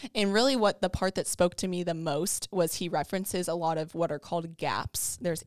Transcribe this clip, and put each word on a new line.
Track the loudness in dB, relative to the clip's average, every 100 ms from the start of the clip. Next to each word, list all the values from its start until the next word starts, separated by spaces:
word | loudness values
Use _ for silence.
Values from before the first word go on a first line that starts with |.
| -6
And | 0 4
really | 6 4 6
what | 4 2
the | 0
part | 0 0
that | 0 -2
spoke | 2 2 2
to | -4
me | -2
the | -2
most | -2 -2 0 0 -4 -2
was | 0 0
he | 0 -2
references | -2 -2 -4 -2 -4 -2
a |
lot | -2 0 0
of | -2
what | -2 -2
are | -2
called | -4 -4 -4 -6
gaps. | -2 -2 -4 -4 -6 -4
There's | -4 -4